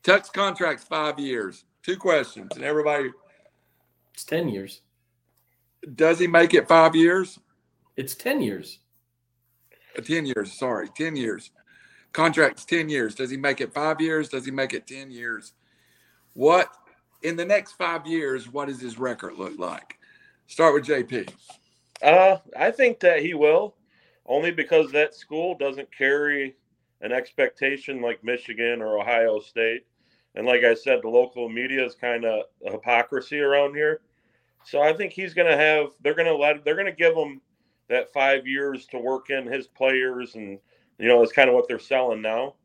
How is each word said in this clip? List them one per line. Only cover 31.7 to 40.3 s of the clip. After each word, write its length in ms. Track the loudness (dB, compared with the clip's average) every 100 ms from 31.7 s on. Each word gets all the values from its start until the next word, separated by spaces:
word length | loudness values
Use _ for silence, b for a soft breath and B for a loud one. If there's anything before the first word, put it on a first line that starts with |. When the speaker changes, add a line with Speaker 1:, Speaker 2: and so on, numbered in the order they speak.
| -2
Speaker 3:
is 100 | -4
kinda 480 | -4 -4 -2 -2 -2 -6 _
a 60 | -10
hypocrisy 680 | -8 0 0 0 -6 -6 -2
around 360 | 2 2 2
here. 260 | 0 -2 -2 _ _ _ _ _ _
So 180 | -6 0
I 120 | 2
think 180 | 2 -6
he's 220 | -8 -6
gonna 240 | 0 2 4
have, 300 | 4 2 -2 _
they're 140 | -2
gonna 180 | 0 0
let, 300 | 2 0 0
they're 120 | -2 -2
gonna 140 | -4
give 240 | 2 2
him 260 | 2 -4 -8 _ _ _ _ _
that 240 | -2 -2
five 340 | 0 2 2 -2
years 380 | -4 -4 -6 -12
to 120 | -8
work 300 | -4 -6 -6
in 160 | -8
his 220 | -6 -10 -10
players 680 | _ 0 2 -2 -6 -10